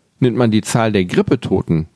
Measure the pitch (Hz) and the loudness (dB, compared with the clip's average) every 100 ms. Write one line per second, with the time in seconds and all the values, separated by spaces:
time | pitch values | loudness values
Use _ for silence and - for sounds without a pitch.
0 | _ - 131 117 117 107 - 123 113 104 | _ -2 0 2 0 0 0 0 0 0
1 | 90 127 208 127 - 92 - 82 82 | 0 0 0 -2 0 -2 0 -2 -4